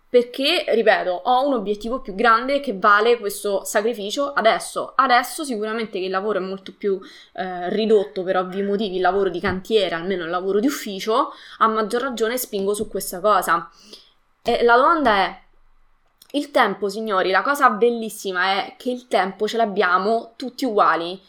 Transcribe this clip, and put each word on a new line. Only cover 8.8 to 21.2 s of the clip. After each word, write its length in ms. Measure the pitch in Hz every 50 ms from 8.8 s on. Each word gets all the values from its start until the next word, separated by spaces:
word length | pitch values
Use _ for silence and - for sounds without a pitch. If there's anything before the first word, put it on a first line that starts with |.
| 226 190 185
il 60 | 185
lavoro 260 | 180 180 190 202 196 185
di 100 | 170 170
cantiere, 560 | 196 196 185 190 - - 220 214 185 170 165
almeno 300 | 165 170 196 196 180 165
il 60 | 160
lavoro 300 | 180 180 185 190 190 214
di 60 | 220
ufficio, 680 | 285 - - - 220 190 190 - 220 220 262 320 - - - - - - -
a 100 | 220 220
maggior 320 | 220 220 220 190 233 240
ragione 380 | 262 269 233 226 220 220 247 254
spingo 340 | - - 214 196 196 196
su 160 | 208 214 214 -
questa 320 | - 190 - - 190 180
cosa. 480 | 180 214 202 185 180 180 165 175 - - _ _ - 208 214 - - _ _ _ _ _ _ _
E 220 | - 233 240 - 240
la 120 | 233 233
domanda 380 | 247 277 320 339 320 277 233 208
è, 260 | 196 180 170 185 - - _ _ _ _ _ _ _ _ _ _ _ _ _ _ _ _ _
il 180 | - 285 285 -
tempo, 400 | - 285 233 208 190 - 208 196
signori, 400 | 190 220 220 220 196 185 175 180
la 100 | 190 185
cosa 300 | - 277 285 285 269 240
bellissima 800 | 220 190 233 240 233 233 226 208 - - - 196 185 180 185 190
è 220 | 196 196 - - -
che 140 | - - 247
il 180 | 247 247 - -
tempo 400 | - 202 185 196 190 - 214 208
ce 80 | 233
l'abbiamo 760 | 226 233 208 185 202 196 180 180 185 190 214 226 233 233 - -
tutti 300 | - 269 240 - - 277
uguali. 520 | 247 208 202 170 156 160 165 170 170 190 190